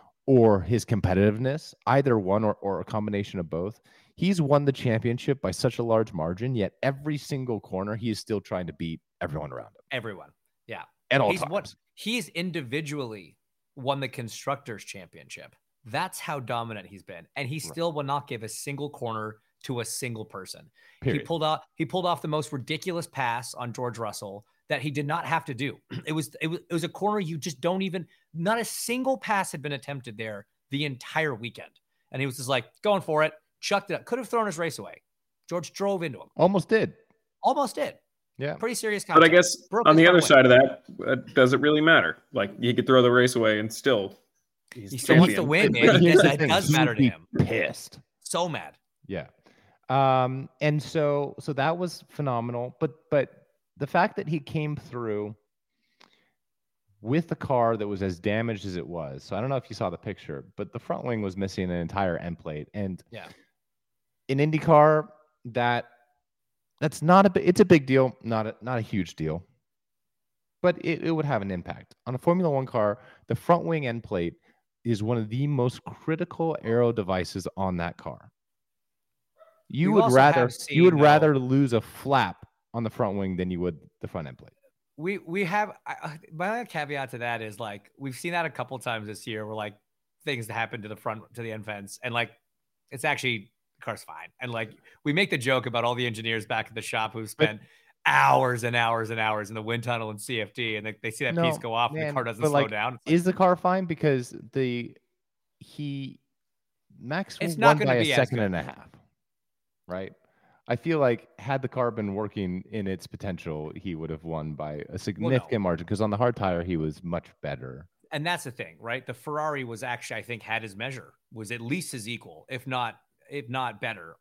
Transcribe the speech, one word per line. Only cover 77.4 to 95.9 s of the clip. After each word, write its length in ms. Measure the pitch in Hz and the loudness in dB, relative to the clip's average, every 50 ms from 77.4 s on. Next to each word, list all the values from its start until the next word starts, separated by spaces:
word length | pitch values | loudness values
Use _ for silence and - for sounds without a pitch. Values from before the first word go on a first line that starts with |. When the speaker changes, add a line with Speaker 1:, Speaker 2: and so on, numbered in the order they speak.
| 85 - - | -8 -6 -6
Speaker 1:
on 220 | 95 98 95 90 87 | -4 -2 -2 -2 -2
that 180 | 85 87 85 | -4 -6 -6
car. 340 | - - - 62 - - - _ _ _ _ _ _ _ _ _ _ _ _ _ _ _ _ _ _ _ _ _ _ - - _ _ _ - | -10 -12 -14 -14 -14 -18 -20 _ _ _ _ _ _ _ _ _ _ _ _ _ _ _ _ _ _ _ _ _ _ -20 -20 _ _ _ -8
You 200 | - 127 160 190 | -2 0 2 4
Speaker 2:
We've 60 | 214 | 6
Speaker 1:
would 100 | 202 - | 6 6
Speaker 2:
also 120 | - 123 | 8 8
Speaker 1:
rather, 240 | 131 135 147 147 - | 8 10 8 8 6
Speaker 2:
have 140 | 123 120 123 - - - | 4 2 0 -6 -8 0
Speaker 1:
you 160 | 143 151 175 | 4 6 8
would 80 | 185 165 | 8 8
Speaker 2:
seen, 60 | 147 | 8
though 60 | 147 | 8
Speaker 1:
rather 340 | 147 147 151 156 156 147 135 | 8 10 8 8 6 4 2
lose 340 | 127 127 131 139 143 127 117 | 2 2 4 4 4 4 2
a 80 | 110 | 0
flap 640 | - - - - - 135 139 131 113 92 87 - - - _ _ _ _ - | 0 -2 -8 -10 -2 0 2 2 2 0 -2 -8 -14 -20 _ _ _ _ -6
on 80 | 117 117 | -4 -4
the 60 | 107 | -4
front 260 | - - 123 101 98 | -2 0 0 0 0
wing 200 | 101 98 95 92 | -2 -2 -2 -2
than 140 | 87 90 90 | -2 -2 -2
you 100 | 92 85 | -2 -2
would 180 | 90 90 82 69 - - _ _ - | -2 -4 -4 -6 -10 -20 _ _ -14
the 60 | 104 | -10
front 200 | - 92 80 67 | -10 -10 -10 -10
end 80 | 65 | -14
plate. 160 | - - - _ _ _ _ _ _ _ _ _ - | -18 -20 -20 _ _ _ _ _ _ _ _ _ -8
Speaker 2:
We, 200 | 151 185 202 190 | -6 -6 -6 -6
we 260 | - - 165 196 202 | -8 -8 -6 -4 -2
have, 280 | 160 185 208 214 196 - - - | -2 -2 -2 -2 -4 -6 -12 -14
I, 80 | - - - - | -14 -12 -12 -12
I, 160 | 160 151 160 - - 160 | -12 -14 -16 -18 -16 -10
my 160 | 151 175 196 | -8 -6 -6
only 160 | 220 240 247 | -6 -6 -8
caveat 460 | - - 165 147 139 147 139 135 123 127 | -8 -8 -8 -8 -6 -6 -8 -8 -8 -10
to 60 | 117 | -8
that 220 | 120 120 120 113 | -6 -6 -6 -6
is, 180 | 110 110 104 101 | -8 -10 -10 -10
like, 320 | 117 107 101 104 - _ _ - | -10 -10 -12 -14 -16 _ _ -14
we've 160 | 135 139 127 | -12 -12 -10
seen 180 | - - 175 175 | -10 -8 -6 -4
that 120 | 175 165 | -4 -4
a 60 | 156 | -4
couple 280 | 131 - 123 123 131 127 | -6 -8 -10 -10 -10 -10
times 280 | - - 117 110 104 | -6 -6 -6 -6 -6
this 200 | 104 107 98 - | -10 -12 -12 -10
year 200 | - 110 107 107 | -10 -8 -8 -8
where, 80 | 107 110 | -8 -8
like, 200 | 110 107 104 101 _ _ _ _ _ _ _ _ _ - | -8 -8 -10 -10 _ _ _ _ _ _ _ _ _ -8
things 220 | 151 139 120 113 104 | -8 -6 -6 -8 -6
happen 340 | 107 113 113 107 123 117 101 | -6 -4 -4 -4 -6 -10 -12
to 60 | 107 | -12
the 80 | 107 | -14
front, 260 | 98 - 120 110 110 107 - - | -10 -8 -8 -8 -8 -10 -16 -14
to 80 | 120 117 | -12 -12
the 80 | 113 | -10
end 140 | 110 107 98 | -10 -10 -10
fence, 340 | 107 107 101 101 98 - - - | -10 -10 -10 -12 -14 -14 -12 -8
and, 100 | 127 117 | -4 -2
like, 200 | 120 117 113 - _ _ _ _ _ _ _ _ _ _ _ | -2 -4 -4 -6 _ _ _ _ _ _ _ _ _ _ _
it's 140 | - 123 - | -12 -6 -4
actually, 460 | 151 143 - - 131 117 110 98 - _ _ _ _ _ _ | -4 -2 -2 -2 -4 -4 -4 -8 -12 _ _ _ _ _ _
the 60 | - | -10
car's 180 | - 110 - - | -10 -8 -8 -12
fine. 240 | - 78 80 80 90 _ - | -16 -18 -18 -18 -20 _ -14
And, 140 | 131 123 117 | -12 -10 -8
like, 200 | 113 113 107 - - _ _ _ _ - | -8 -8 -10 -12 -18 _ _ _ _ -4
we 120 | 147 147 | -2 0
make 160 | 170 202 - | 0 0 0
the 80 | - 143 | -2 -2
joke 260 | 117 131 135 127 120 | 0 0 0 0 0
about 200 | 127 123 120 117 | -2 -2 0 0
all 100 | 120 | 0